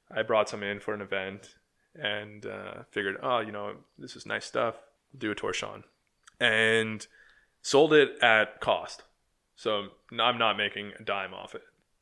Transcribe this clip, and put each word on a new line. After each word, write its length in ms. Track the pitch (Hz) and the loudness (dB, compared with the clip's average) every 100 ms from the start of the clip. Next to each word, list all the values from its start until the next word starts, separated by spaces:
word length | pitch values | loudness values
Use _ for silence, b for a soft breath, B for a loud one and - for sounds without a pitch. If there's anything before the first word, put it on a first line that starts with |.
| _ - | _ -6
I 60 | |
brought 260 | 110 113 104 | 0 2 2
some 120 | 110 | -2
in 180 | 101 101 | -6 -6
for 140 | 107 | -6
an 80 | 104 | -8
event 540 | 98 98 95 101 - _ _ _ _ - | -4 -6 -6 -10 -16 _ _ _ _ -8
and, 460 | 101 104 107 107 107 | -6 -6 -8 -14 -12
uh, 380 | 101 98 104 113 | -10 -12 -14 -10
figured, 260 | - 98 98 | -4 -4 -2
"Oh, 160 | 135 120 | -2 -2
you 120 | 110 | -2
know, 260 | 104 104 101 _ - | -8 -10 -12 _ -20
this 180 | 135 - | -18 -14
is 120 | 107 | -6
nice 180 | 107 - | -6 -4
stuff. 300 | 123 117 110 - _ _ 135 | -2 -2 -4 -16 _ _ -8
Do 140 | 113 | -6
a 40 | 104 | -4
torchon." 480 | 107 - 107 104 - _ _ _ _ - | -4 -4 -6 -12 -20 _ _ _ _ 0
And 680 | 120 110 110 113 110 107 - b b b b b | 2 4 4 4 0 -6 -14 b b b b b
sold 280 | - 139 156 | 2 6 8
it 300 | 151 135 - | 8 6 4
at 400 | 120 110 104 - | 6 6 4 -2
cost. 420 | - 92 85 - - _ _ _ _ - | 0 0 -2 -16 -20 _ _ _ _ -8
So 320 | 113 104 98 - - | -2 -2 -4 -14 -12
n-, 80 | 117 | 0
I'm 160 | 117 120 | 2 4
not 200 | 113 101 | 2 2
making 360 | 104 101 101 - | -2 -4 -12 -10
a 40 | |
dime 300 | 107 101 95 | -6 -4 -6
off 220 | 95 95 - | -10 -14 -16
it. 80 | - _ _ _ | -18 _ _ _